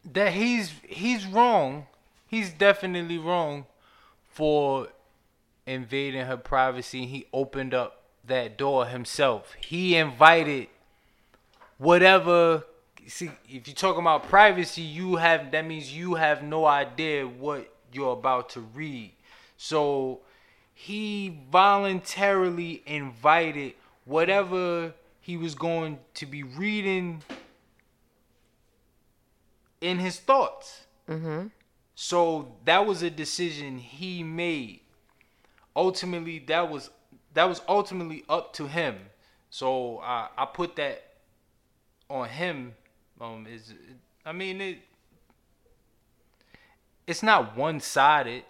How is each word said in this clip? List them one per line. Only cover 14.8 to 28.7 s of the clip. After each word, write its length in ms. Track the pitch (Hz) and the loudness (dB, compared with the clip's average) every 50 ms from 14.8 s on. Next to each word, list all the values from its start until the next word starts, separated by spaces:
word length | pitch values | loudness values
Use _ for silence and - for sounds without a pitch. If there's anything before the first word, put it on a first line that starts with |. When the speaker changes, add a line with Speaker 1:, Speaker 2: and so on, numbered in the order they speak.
Speaker 1:
you 340 | 165 156 147 165 185 185 180 | -10 -10 -8 -6 -2 -2 0
have, 340 | 165 165 165 165 160 151 135 | 4 4 4 4 4 2 -2
that 160 | 135 156 160 | -4 -4 -4
means 260 | 160 160 156 143 131 | -4 -8 -8 -10 -12
you 220 | 139 160 175 180 170 | -12 -8 -4 -4 0
have 280 | 160 160 151 147 135 | 2 2 2 2 0
no 240 | 143 147 156 160 160 | -2 -4 -2 2 4
idea 600 | 151 143 143 139 127 123 135 160 160 151 143 135 | 4 4 4 0 -4 -4 -6 -4 -2 -2 -4 -4
what 460 | 123 123 127 135 147 147 135 - - _ _ _ _ | -8 -10 -8 -8 -8 -8 -8 -12 -16 _ _ _ _
you're 200 | 123 135 139 131 | -10 -4 -4 -4
about 380 | 123 120 123 131 127 123 120 - | -4 -2 0 0 0 0 -2 -6
to 100 | - 127 | -14 -16
read. 520 | 113 110 113 139 156 151 139 120 110 98 _ _ _ _ - - - _ _ | -16 -16 -14 -12 -12 -10 -10 -12 -14 -16 _ _ _ _ -20 -20 -20 _ _
So 640 | _ - - 156 156 147 143 143 139 135 131 127 127 _ _ _ _ _ _ _ _ _ _ _ | _ -8 -2 0 2 2 2 2 0 -2 -2 -6 -8 _ _ _ _ _ _ _ _ _ _ _
he 680 | _ - - 202 214 214 214 208 202 196 190 165 147 131 131 | _ -14 -10 -8 -8 -6 -6 -6 -6 -6 -8 -10 -14 -10 2
voluntarily 1300 | 151 180 196 202 202 202 202 196 190 185 - - - 190 202 202 196 190 185 180 175 170 175 170 165 - _ | 4 6 6 8 6 4 2 -2 -4 -4 -6 -8 -4 -2 0 2 2 2 0 0 -2 -6 -8 -8 -10 -12 _
invited 880 | 143 151 147 139 135 120 113 123 151 160 170 170 160 147 143 139 127 - _ _ _ _ _ _ | -8 -8 -8 -8 -8 -12 0 4 4 4 4 2 0 -4 -6 -8 -10 -12 _ _ _ _ _ _
whatever 920 | 127 143 160 170 175 190 202 196 180 185 185 180 175 170 170 165 165 156 _ _ _ _ _ | -2 0 2 2 4 2 2 0 0 -2 -2 -2 -2 -2 -4 -6 -8 -12 _ _ _ _ _
he 160 | _ - 175 | _ -10 -8
was 180 | 165 165 165 147 | -6 -6 -8 -6
going 460 | 139 160 170 165 165 160 156 151 131 123 _ _ | -6 -4 -2 -2 -2 -4 -6 -8 -12 -16 _ _
to 120 | - 151 | -16 -14
be 160 | 135 139 147 | -14 -12 -14
reading 800 | 139 127 123 151 196 214 214 214 196 196 190 185 180 175 165 156 - - 269 - - _ _ _ _ _ _ _ _ _ _ _ _ _ _ _ _ _ _ _ _ _ _ _ _ _ | -14 -14 -8 -6 -4 -2 -2 -2 -2 -2 -2 -2 -4 -6 -8 -10 -14 -16 -18 -18 -18 _ _ _ _ _ _ _ _ _ _ _ _ _ _ _ _ _ _ _ _ _ _ _ _ _